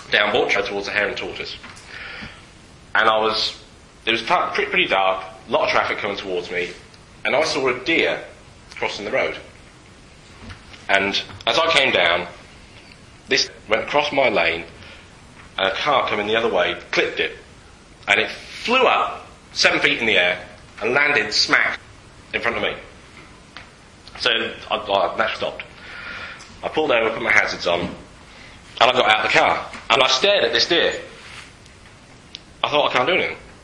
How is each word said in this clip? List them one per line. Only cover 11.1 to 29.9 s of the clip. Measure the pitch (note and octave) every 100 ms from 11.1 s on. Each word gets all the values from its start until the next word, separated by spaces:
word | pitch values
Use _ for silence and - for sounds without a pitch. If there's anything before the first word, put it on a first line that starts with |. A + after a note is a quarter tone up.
| G2 - - -
as | B2+
I | E3
came | D#3+ C3
down, | G2+ F2 F2 F2 - - - - - - - - - -
this | C3 - - -
went | A2
across | - D3 D3
my | C#3 B2+
lane, | G2 E2 E2+ D#2+ - - - - - - - - -
and | F#2+
a | -
car | - C3+ G#2
coming | G#2+ G#2
the | A2
other | A#2
way | F#2+ F2 E2+ -
clipped | - - -
it, | D#2+ - - - - - - - -
and | G2+
it | G#2+
flew | - - - - B3+ A3
up | G2+ - - - - -
seven | - F3+ E3+
feet | D3+ C#3+
in | A#2
the | F#2+
air | F2 F2+ - - - -
and | A2
landed | C3 D3 C#3+ G#2+
smack | - - C3+ A2 - - - - - -
in | A2
front | A#2 G#2+
of |
me. | G2 D2+ - - - - - - - - - - - - - -
So | B2 A2+ A2+ - -
I, | G#2+
I, | G2+ G2 E2+ -
that | G#2+ -
stopped. | E2+ - - - - - - - - - - -
I | -
pulled | - D3+
over, | A#2+ A2+
put | A#2+
my | A2+
hazards | G#2+ F#2 F#2 F2+
on, | F2
and | F2+ - - - - - - - - -
I | A#2+
got | B2 G#2+
out | G#2+
of | G#2+
the | D#3
car. | B2+ E2 - - -